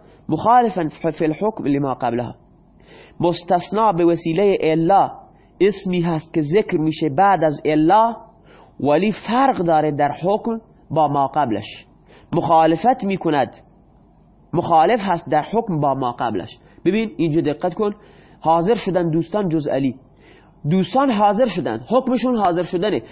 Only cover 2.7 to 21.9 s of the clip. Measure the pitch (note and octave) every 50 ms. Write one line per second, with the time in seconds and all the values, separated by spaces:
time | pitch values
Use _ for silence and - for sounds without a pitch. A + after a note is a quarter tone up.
2.7 | _ _ - - - - - - - - D#3 F3 E3+ E3+ - - F#3+ F3 E3+ -
3.7 | G3 G#3 A3+ G#3+ F#3+ E3 F3 E3+ E3+ D#3+ - E3 D#3+ E3 G3+ G3+ F#3+ - - D#3
4.7 | D#3+ D#3+ E3 E3+ G3 F#3+ D#3 - - - - - _ _ _ _ _ - F3 G3+
5.7 | G3+ G3+ - F#3 F3+ F3+ E3 E3+ E3+ D#3 - - - E3 D3+ C#3+ E3 G#3+ G#3+ G#3
6.7 | F#3 E3 D#3 D#3 D3+ - E3 D3+ C3+ C#3+ F#3+ G3+ G3 E3 D#3+ D#3 C#3+ - - C#3+
7.7 | D#3 D#3 D#3 E3 F#3+ G#3+ A3+ A#3 A#3 - - - _ _ _ - - - - -
8.7 | _ _ B2+ C#3 D3 D#3 F#3+ G#3+ - - - - A3 B3 C#4 C4+ A3+ F3 F3+ E3
9.7 | E3 D#3 D3+ D3+ D3+ C#3 C#3+ C#3+ C3 - D#3 F#3 G3+ G#3+ G3+ A#3+ A3+ A3 - _
10.7 | - _ _ _ - D#3 D#3 C#3+ C#3+ C#3+ C#3 C3+ - D3+ D3 A#2+ G#2+ G2 G#2 -
11.7 | - - - _ _ _ _ _ - - - _ - E3+ E3 E3 E3+ D#3+ D#3+ D#3+
12.7 | E3 D#3+ - A#3+ C4 B3+ - G3 G3 F3 - E3+ D#3 C#3+ B2 G#2 - - - _
13.7 | _ _ _ _ _ _ _ _ _ _ _ _ _ _ _ _ - E3 E3+ D#3
14.7 | E3+ D#3+ D#3 F3+ A#3 A#3+ F#3+ G3 F3 E3+ - B2+ D3+ D3+ D3 - - A3 A3+ A3
15.7 | F3 D3+ C#3+ C#3+ C3+ C3+ C3 A#2+ A#2+ - C3 A#2 G#2+ F#2 D#2 - - - - -
16.7 | - - _ E3 F#3+ A3 A3+ A3 - - E3 E3 D3 E3 C#3+ D3 C#3+ - - F3+
17.7 | E3 - G#3+ G#3 G#3 - - - - - - - - - - D#3 D#3+ E3+ E3+ F#3
18.7 | A#3+ G3+ - G3 E3 F3+ F3 E3+ D3+ E3+ D#3+ - - G#3 G#3 F3 D#3 D#3+ C#3+ C3
19.7 | A2 C3+ C#3 C3+ A#2+ - - _ _ _ _ - - - _ _ _ _ - C#3+
20.7 | E3+ F#3+ F#3 - - B3+ C#4 C#4 A#3 G3+ G#3+ G#3 G#3 G3+ C4 A#3+ F3+ F3 C#3 B2+
21.7 | A2 A2+ B2 -